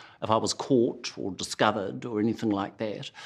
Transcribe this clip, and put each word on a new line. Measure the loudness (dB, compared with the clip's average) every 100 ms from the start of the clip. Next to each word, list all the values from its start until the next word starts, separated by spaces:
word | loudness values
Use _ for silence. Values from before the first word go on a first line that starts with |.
| -20 -8
if | 0
I | 2
was | 0
caught | -4 2 4 4 0 -10 -8
or | -8
discovered | -6 -6 2 2 2 -4 -6 -4
or | 0
anything | 0 0 0
like | 0 -2 -4
that, | -6 -6 -12 -14